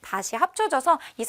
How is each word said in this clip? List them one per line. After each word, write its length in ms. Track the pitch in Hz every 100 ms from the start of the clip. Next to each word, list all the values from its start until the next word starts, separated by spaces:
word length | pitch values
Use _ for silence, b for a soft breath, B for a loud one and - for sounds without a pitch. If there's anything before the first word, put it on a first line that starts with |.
다시 340 | - 190 190 226
합쳐져서 640 | 359 - 427 277 294 311 B
이 80 | -